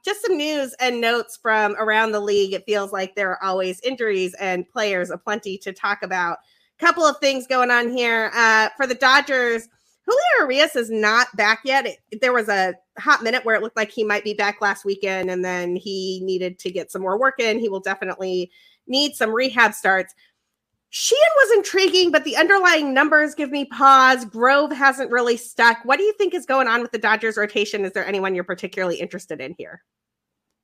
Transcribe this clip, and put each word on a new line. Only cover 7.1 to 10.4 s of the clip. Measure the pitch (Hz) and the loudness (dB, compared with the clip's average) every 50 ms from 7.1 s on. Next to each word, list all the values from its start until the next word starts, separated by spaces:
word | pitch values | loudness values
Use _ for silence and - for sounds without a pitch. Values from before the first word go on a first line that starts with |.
| 277 294 | 2 2
things | - 277 269 262 247 | 2 0 0 0 -2
going | - 262 254 247 247 | -2 0 0 2 2
on | 247 240 240 233 | 2 2 2 0
here. | 247 254 240 233 226 226 220 - - | -2 -2 0 0 0 0 -2 -2 0
Uh, | 233 233 226 220 220 220 214 - - | 2 4 4 4 4 2 0 0 -2
for | 269 254 | -2 -2
the | 254 | 0
Dodgers, | 240 - 262 262 285 277 294 277 254 247 240 233 226 226 - _ _ _ _ _ _ _ | 0 4 4 4 4 4 2 0 0 0 0 -2 -4 -6 -10 _ _ _ _ _ _ _
Julio | - 453 539 679 719 622 494 | 0 0 0 2 2 2 2